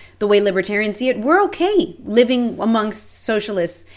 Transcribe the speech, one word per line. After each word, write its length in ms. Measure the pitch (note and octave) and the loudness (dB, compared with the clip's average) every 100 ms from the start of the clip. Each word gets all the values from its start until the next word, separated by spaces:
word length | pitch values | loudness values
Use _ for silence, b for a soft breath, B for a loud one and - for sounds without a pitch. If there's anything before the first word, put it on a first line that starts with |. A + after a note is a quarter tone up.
| b b | b b
the 80 | G#3 | 2
way 160 | G#3 | 4
libertarians 560 | G3+ F#3+ F#3+ G#3 G#3+ G#3 | 4 0 -2 -2 -4 -2
see 120 | B3+ | -2
it, 100 | A#3 | 0
we're 240 | A#3 F4+ | 2 2
okay 520 | G4+ - F4+ G#4 - - | 2 0 0 0 0 -4
living 540 | - A3 B3 B3+ A#3 F#3 | -2 2 4 2 0 -2
amongst 520 | G#3+ A3+ G#3+ G#3+ - - | 0 2 0 -4 -10 -10
socialists. 600 | - A3 G#3 G3 F3 - - | -4 -4 -2 -4 -4 -6 -16